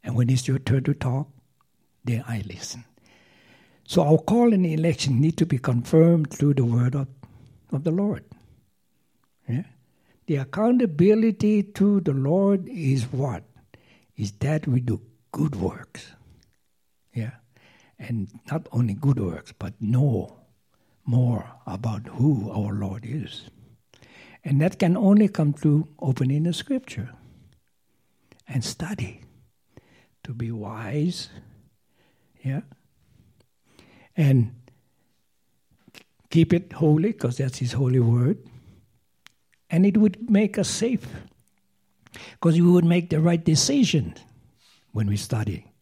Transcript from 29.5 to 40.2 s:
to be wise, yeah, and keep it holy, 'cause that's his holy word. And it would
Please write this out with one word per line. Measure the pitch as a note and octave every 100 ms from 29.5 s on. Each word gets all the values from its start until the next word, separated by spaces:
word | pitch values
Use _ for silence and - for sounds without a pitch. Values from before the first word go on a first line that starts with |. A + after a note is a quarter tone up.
| _ _ - _ _ _ _
to | -
be | A#2+ A#2
wise, | A2+ G2+ A2 A2 D3 E3+ F3+ - - - - _ _ _ _ _ _ _ _
yeah, | C3+ C#3 - - _ _ _ _ _ _ _ _ _ _ _ _ _ -
and | C#3+ C3+ A2 - _ _ _ _ _ _ _ _ _ _ _ _ _ - _ _ _
keep | E3 E3
it | E3+ -
holy, | - D3+ D3+ G3+
'cause | - C3 B2
that's | C3 -
his | B2
holy | B2+ C3 B2+
word. | A#2 A#2+ B2 G3+ - - - - _ _ _ _ _ _ _ _ _
And | E3 G3
it | G#3
would | G#3+ -